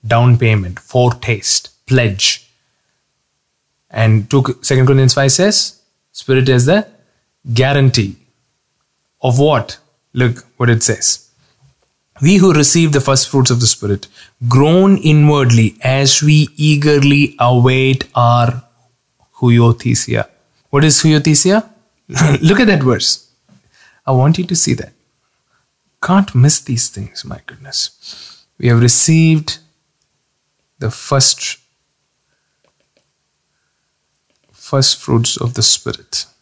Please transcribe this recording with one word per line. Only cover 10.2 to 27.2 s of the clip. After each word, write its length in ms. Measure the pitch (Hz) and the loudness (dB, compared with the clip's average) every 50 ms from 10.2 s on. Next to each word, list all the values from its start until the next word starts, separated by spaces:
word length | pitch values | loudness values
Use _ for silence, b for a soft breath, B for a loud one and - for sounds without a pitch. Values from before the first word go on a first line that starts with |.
| 127 117 123 - - _ _ | -2 -2 -2 -6 -14 _ _
what 120 | _ 123 117 | _ 0 0
it 140 | 117 110 - | 0 0 0
says. 460 | - 107 - - - - - _ _ _ _ _ _ _ _ _ _ _ _ _ _ _ _ _ _ _ - | -2 -4 -4 -4 -6 -6 -6 _ _ _ _ _ _ _ _ _ _ _ _ _ _ _ _ _ _ _ -2
We 160 | 135 160 202 | 0 2 4
who 160 | 190 185 196 156 | 4 4 4 2
receive 380 | 151 143 - - 170 165 156 | 2 0 2 2 2 0 2
the 100 | 143 139 | 0 -2
first 260 | - - 135 131 - - | 0 0 -2 -2 -2 -2
fruits 200 | - 135 127 - | 0 0 0 0
of 100 | 123 120 | 0 -2
the 80 | 123 | -2
Spirit 400 | 110 - - - 101 101 98 - B B B B B B B 123 | -2 -4 -4 -4 -6 -6 -6 -8 B B B B B B B -4
groan 500 | 120 120 131 143 156 170 185 190 196 196 | 0 2 2 4 4 4 2 4 2 2
inwardly 760 | - - 156 151 151 147 151 147 143 135 123 117 113 113 107 - _ | 2 2 2 2 4 4 4 2 2 2 2 2 2 2 0 -2 _
as 400 | - 131 131 135 139 135 - - | -4 -2 -2 0 0 0 -2 0
we 280 | 147 151 151 151 151 147 _ | 2 2 2 2 0 -2 _
eagerly 800 | - 151 151 151 147 147 151 147 143 139 143 139 143 147 143 - - | -2 0 0 0 0 0 0 2 2 2 2 2 2 0 -2 -2 -2
await 680 | 120 123 127 123 120 127 127 131 135 131 135 135 - _ _ | 0 2 2 2 2 2 0 0 0 0 -2 -2 -6 _ _
our 480 | 123 120 120 120 120 120 120 123 123 - _ _ _ _ _ _ _ _ _ _ _ _ _ _ - 127 | 0 2 2 2 2 0 -2 -4 -6 -14 _ _ _ _ _ _ _ _ _ _ _ _ _ _ -2 0
huiothesia. 840 | 123 117 120 117 117 120 - - 117 117 - - - 117 110 - _ _ _ _ _ _ _ _ _ | 2 4 4 4 2 0 0 -4 -4 -4 -4 -4 -4 -6 -6 -6 _ _ _ _ _ _ _ _ _
What 160 | - 139 151 | -2 0 2
is 160 | 156 143 - - | 2 0 2 2
huiothesia? 680 | 156 151 151 143 160 151 147 - 185 196 220 220 - _ _ _ _ _ _ _ | 2 2 2 2 2 0 2 2 0 0 0 -2 -6 _ _ _ _ _ _ _
<laughs> 340 | - - 131 160 147 143 135 | -12 -4 -2 0 0 0 2
Look 200 | - 160 196 - | 2 2 2 4
at 60 | 254 | 2
that 140 | 208 190 156 | 2 2 2
verse. 480 | 135 127 117 101 - - - - _ _ _ _ _ _ _ _ b b b b b b b b b | 0 0 0 0 -2 -4 -6 -6 _ _ _ _ _ _ _ _ b b b b b b b b b
I 40 | - | -2
want 260 | 135 127 131 147 165 | 0 2 2 2 0
you 80 | 185 180 | 0 -4
to 100 | 170 180 | -6 -4
see 180 | - - - - | -4 -2 -4 -4
that. 180 | - - - _ _ _ _ _ _ _ _ _ _ _ _ _ _ _ _ _ _ _ _ _ _ | -6 -8 -16 _ _ _ _ _ _ _ _ _ _ _ _ _ _ _ _ _ _ _ _ _ _
Can't 320 | - - 180 202 196 - - | -4 0 0 0 0 0 0
miss 280 | 123 127 147 156 - | 2 2 2 2 -2
these 260 | - - 127 120 - - | -4 -6 -6 -6 -6 -8
things, 360 | - 98 98 107 _ - | -8 -12 -16 -14 _ -18